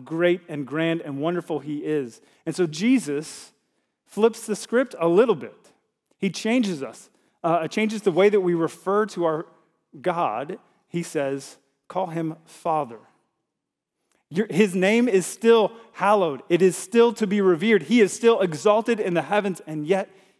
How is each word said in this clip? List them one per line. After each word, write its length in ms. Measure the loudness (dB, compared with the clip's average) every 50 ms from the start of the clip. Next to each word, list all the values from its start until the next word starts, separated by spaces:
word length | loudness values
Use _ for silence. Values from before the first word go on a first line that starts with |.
| -14
great 380 | -8 -2 0 2 2 2 0 -4 -10
and 160 | -10 -8 -8
grand 360 | -6 -4 -2 -2 -2 -2 -4
and 180 | -6 -8 -8 -6
wonderful 400 | -4 -4 -4 -4 -6 -6 -8 -8
he 180 | -6 -8 -10 -8
is. 420 | -4 -4 -4 -4 -4 -6 -12 -18 _ _ _ _ -10 -8
And 80 | -2
so 100 | -2 -2
Jesus 880 | -2 -2 -2 0 2 2 2 0 -2 -6 -6 -8 -10 -14 -18 -20 -20 _ _ _ _ _ _ _ _ _ _ _
flips 420 | _ -4 2 2 2 2 0 -8 -8
the 80 | -8
script 400 | -8 -6 -2 -2 -2 -2 -2 -4 -2
a 80 | 0 2
little 280 | 4 4 4 4 2
bit. 360 | -2 -4 -14 -18 _ _ _ _ _ _ _ _ _ _ _ _ -6
He 120 | -6 -4
changes 520 | -4 -4 -4 0 0 0 0 0 -4 -6
us, 280 | -8 -12 -14 -18 -20 _ _ _ _ _ _ _ -2
uh, 240 | 0 0 0 -2 -2
changes 340 | -2 -2 -2 -2 -2 -2
the 100 | -2 0
way 160 | 4 4 4 6
that 140 | 6 4
we 120 | 2 2 0
refer 500 | 0 0 -2 -4 -6 -4 -2 0 0 0 -2
to 160 | -4 -4 -2
our 220 | -2 -2 -2 -6 -10 _ _ _ _ _ _ _ _ -16 -8
God. 560 | -6 -4 -2 -2 -2 -2 -2 -4 -8 -8 -12 -14 _ _ _ _ _ _
He 160 | -8 -8 -6
says, 540 | -6 -4 -4 -4 -4 -6 -8 -10 -14 -20 _ _ _ _ _ _ -10
"Call 200 | -8 -6 -6 -6
him 280 | -6 -6 -6 -6 -8 -10 _
Father." 560 | _ -18 -10 -6 -4 -2 -2 -4 -6 -10 -20 _ _ _ _ _ _ _ _ _ _ _ _ _ _ _ _ _ _ _ _ _ _ _ _ _ -8
Your, 180 | -4 -4 -4 -2
his 260 | 2 2 2 2 2
name 320 | 0 2 2 2 2 2 2
is 180 | 2 2 0
still 480 | 0 -6 0 4 6 6 6 4 2 -2 -6 -20 -18 -8
hallowed. 480 | -2 0 2 2 2 2 0 -2 -6 -4 0
It 120 | 2 4
is 140 | 4 4 2
still 380 | 0 -6 0 4 4 4 4 4
to 140 | 0 -2 -2
be 140 | 0 2
revered. 420 | 4 2 2 2 2 2 2 2 2
He 180 | 4 4 4
is 120 | 4 4 2
still 280 | 2 4 4 4 4
exalted 580 | 2 -2 -2 0 2 2 2 2 2 0 -2 -2
in 140 | -2 -2 -2
the 100 | -2 -2
heavens, 380 | 0 -2 0 0 -2 -4 -8 -10 -12
and 180 | -10 -6 -2
yet 240 | -2 -2 -2 -2 -6 _ _ _ _ _ _